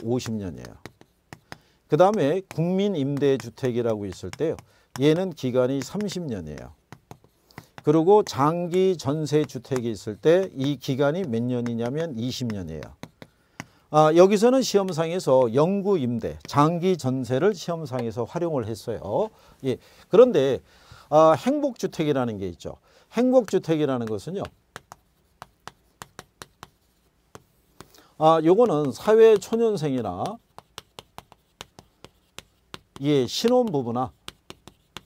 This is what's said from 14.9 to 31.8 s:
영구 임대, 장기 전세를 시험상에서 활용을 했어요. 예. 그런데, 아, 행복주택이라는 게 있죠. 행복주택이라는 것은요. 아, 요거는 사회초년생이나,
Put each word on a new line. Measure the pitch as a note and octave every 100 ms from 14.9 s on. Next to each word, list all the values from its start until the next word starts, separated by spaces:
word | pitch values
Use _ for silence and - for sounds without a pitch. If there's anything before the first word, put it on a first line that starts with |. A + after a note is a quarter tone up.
| D#3 E3 F3+ D3+ C3 A#2+
영구 | B2 E3 G3+ G3 F#3
임대, | A#2+ A#2 E2+ D2+ -
장기 | C#3+ D#3 F3 F#3 F3
전세를 | B2+ C3 A#2 C3 G3
시험상에서 | F3 - E3 C3+ B2+ A#2 A2+
활용을 | A2 E3 E3+ C#3+ G#2+
했어요. | A2 - G#2 F#2+ C3+ A3 - _ _
예. | C3+ A2 - _ _
그런데, | F#3 B3+ E3+ C3+ A2+ - _ _ - _
아, | D3+ D#3+ D#3
행복주택이라는 | B3 D4 C#4+ - F#3 - D3+ C3+ A#2+ G2+
게 | F#2+
있죠. | E2+ D#2 - _ _ _
행복주택이라는 | A3+ B3+ B3+ G3 F#3+ E3 D#3 D3 B2+ A2
것은요. | G#2 D#3 F#3+ - - _ - _ - _ _ _ _ - _ - - _ _ - - - _ - _ - _ _ _ _ _ _ - _ _ _ - - - _ -
아, | D#3 D#3+
요거는 | D#3+ G3 A#3+ D3 C#3+
사회초년생이나, | - G#3+ A3 A3+ G3+ - A3+ A3+ F#3+ D3+ B2+ G#2 F2+ D3 A#3 _ - _ - - - - - - _ _ _ - -